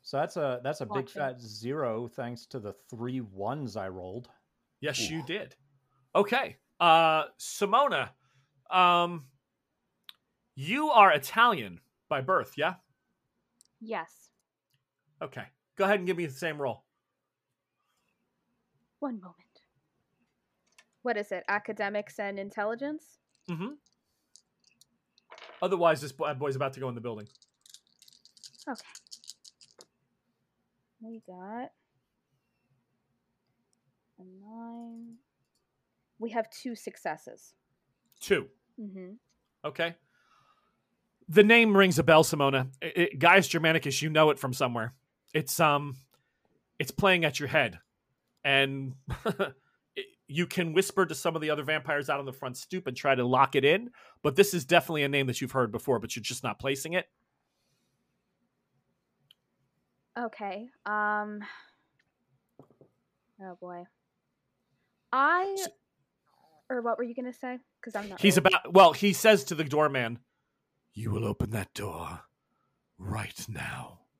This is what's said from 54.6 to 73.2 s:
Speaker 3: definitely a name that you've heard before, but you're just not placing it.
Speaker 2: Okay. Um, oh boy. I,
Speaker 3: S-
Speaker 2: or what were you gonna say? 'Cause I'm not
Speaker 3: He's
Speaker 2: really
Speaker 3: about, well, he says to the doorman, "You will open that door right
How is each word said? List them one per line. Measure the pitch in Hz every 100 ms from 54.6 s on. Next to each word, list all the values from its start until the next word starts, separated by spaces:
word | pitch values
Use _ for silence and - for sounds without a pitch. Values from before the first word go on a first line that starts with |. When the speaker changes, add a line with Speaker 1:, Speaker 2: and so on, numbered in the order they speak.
Speaker 3:
definitely | 131 170 - 156
a | 143
name | 143 135
that | 117
you've | 127
heard | 135 117
before, | 107 - 117
but | 104 -
you're |
just | 104 123
not | 117 104
placing | 135 135 160
it. | 180 - _ _ _ _ _ _ _ _ _ _ _ _ _ _ _ _ _ _ _ _ _ _ _ _ _ _ _ _ _ _ 233
Speaker 2:
Okay. | 233 - 202 190 247 _ 202
Um, | 214 208 208 208 208 208 - - _ _ _ _ _ _ _ _ - - _ - _ _ _ _ _
oh | 190 175
boy. | 180 175 180 _ _ _ _ _ _ _ _ _ _ _ _
I, | 254 285 349 392 392
Speaker 3:
S- | 359 _ _ _ _ _ _ _ _ _ _
Speaker 2:
or | 254
what | 233 226
were |
you | 240
gonna | 240 254
say? | 240 254 247 _ _
'Cause | 233
I'm | 202 208
not | 185
Speaker 3:
He's | 196 185
Speaker 2:
really | 170
Speaker 3:
about, | 185 -
well, | 185 175
he | - 202
says | 180 220 208
to | 202
the | 151
doorman, | 151 151 151 135 117 123 _ _ _ _ _ _ _
"You | - 110
will | 101
open | 110 101 101
that | 110 92
door | - 101 82 82 82 - _ _ _ _ _ _ -
right | 98 107